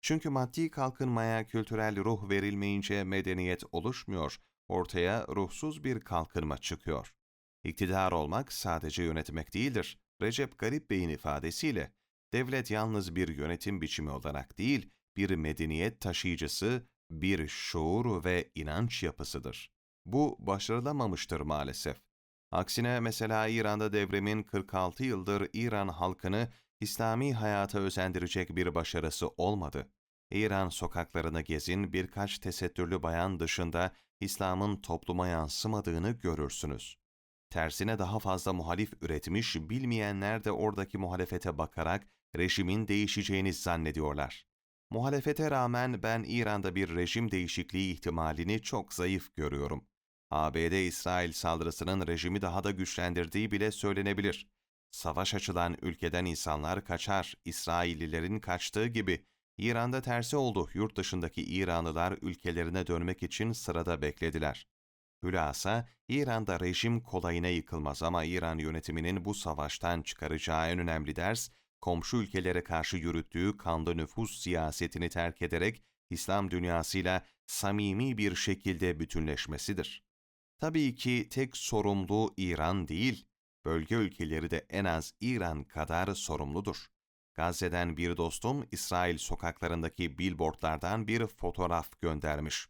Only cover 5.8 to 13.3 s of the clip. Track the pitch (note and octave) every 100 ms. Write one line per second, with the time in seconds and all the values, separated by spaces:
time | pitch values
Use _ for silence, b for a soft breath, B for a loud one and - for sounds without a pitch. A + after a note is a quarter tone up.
5.8 | C3+ A#2+ - F2 D#2+ - D#2 C#2 - E2+
6.8 | - D2+ A1 _ _ _ _ _ - -
7.8 | F#2+ F#2+ F#2+ E2+ D2+ F#2+ C#3 - G2+ E2
8.8 | D#2+ - E2 D#2+ D#2 D#2+ D#2 - D3 A#2
9.8 | - - _ _ G#2+ A#2 C#3 - A2 A#2
10.8 | - G2 F2 D2 D#2 D2 E2 - D#3+ A2
11.8 | C2+ _ _ _ _ A#2+ B2+ C3 A#2+ G#2+
12.8 | A2 G#2+ F2+ E2 F2+